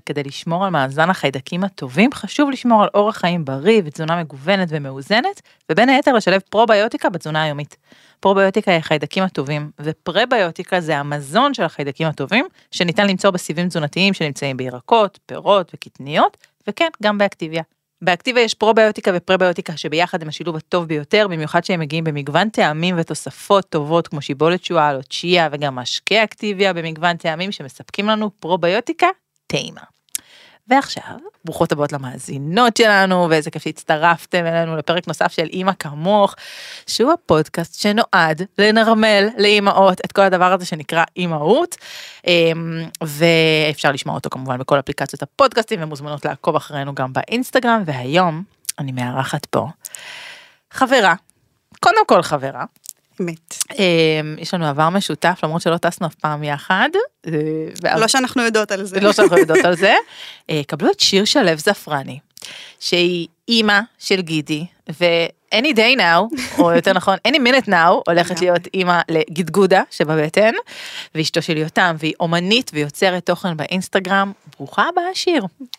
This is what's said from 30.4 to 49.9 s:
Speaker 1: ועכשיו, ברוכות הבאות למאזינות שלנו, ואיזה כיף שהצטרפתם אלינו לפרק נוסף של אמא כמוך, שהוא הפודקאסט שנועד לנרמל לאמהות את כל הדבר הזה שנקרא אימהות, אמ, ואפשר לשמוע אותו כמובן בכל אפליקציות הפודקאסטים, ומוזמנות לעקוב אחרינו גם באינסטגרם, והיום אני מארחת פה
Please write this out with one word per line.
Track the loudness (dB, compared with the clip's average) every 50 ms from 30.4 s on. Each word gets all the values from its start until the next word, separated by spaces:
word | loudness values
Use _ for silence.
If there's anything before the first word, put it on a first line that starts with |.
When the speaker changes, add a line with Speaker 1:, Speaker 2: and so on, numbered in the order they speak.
| -20 -20 _ _ _ 0
Speaker 1:
ועכשיו, | 2 2 2 0 -6 -12 -12 -14 -16 -18 -18 -20 -20 _ -14
ברוכות | -8 -4 -2 -2 0
הבאות | 0 0 -2 -2
למאזינות | -4 -6 -8 -10 -12 -14 -12 -12 -10 -8 -6 -2 0 2 2 4 4 4
שלנו, | 4 6 6 6 4 4 4 2 2 2
ואיזה | 2 0 0 -2
כיף | -8 -8 -8
שהצטרפתם | -8 -8 -4 -2 -2 0 2 4 2 2 2 -2 -4 -2 -2 0
אלינו | 0 0 -2 -2 -2 -4 -4
לפרק | -2 -2 -2 -2 -2 -4
נוסף | -2 -2 -2 -2
של | 0 -2 -4 -4 -4
אמא | -4 -2 -2 -2 -2
כמוך, | -6 -10 -8 -4 0 2 2 4 4 2 0 -4 -18 -18 -18 -18 -18 -18 -18 -16 -10 -6
שהוא | -2 0 2 2 2
הפודקאסט | 0 _ 2 2 2 2 0 -4 -8 -8 -8 -6 -4
שנועד | -2 0 2 0 0 2 2 4 4 2 2 -2 -6 -4 _ 2
לנרמל | 4 4 4 4 4 4 4 4 4 4 4 4 4 2 0 2
לאמהות | 2 4 4 4 4 4 4 6 6 6 4 2 -4
את | -2
כל | 2 4
הדבר | 4 4 4 4 4 2 2
הזה | 0 -2
שנקרא | -4 -8 -8 -6 -2 0 0 0 0 _ -4
אימהות, | -4 -4 -2 0 2 2 2 2 2 -2 -6 -12 -18 -18 -18 -18 -18 -20 -20 -6 0 2
אמ, | 4 4 4 4 2 0 -4 -6 -6 -6 -8 -10 -10 -10 -10
ואפשר | -10 -2 2 2 4 4 4 4 4 2 2 0 0 -2 0 0 0
לשמוע | 0 -2 -4 -6 -6
אותו | -6 -6 -8
כמובן | -8 -8 -6 -6 -6 -6
בכל | -2 0 0 0
אפליקציות | 0 -2 -6 -6 -6 -8 -8 -10 -14
הפודקאסטים, | -4 _ 2 2 4 2 0 -4 -2 -4 -6 -6
ומוזמנות | -8 -10 -10 -10 -10 -10 -8 -6
לעקוב | -8 -8 -4 -2 -2 -2
אחרינו | -2 -4 -6 -8 -8 -8 -6 -6
גם | -6 -6 -4 -4
באינסטגרם, | -6 -6 -4 -4 -6 -4 -2 -2 0 2 2 0 0 0
והיום | -2 -6 -6 -4 0 2 2 2 2 0 -4 -8 -12 _ _ _ -12 -10 -8
אני | -8 -6
מארחת | -6 -4 -4 -4 -4 -4 -4 -4 -4 -6 -6
פה | -4 -4 -4 -4 -4 -8 _ -18 -20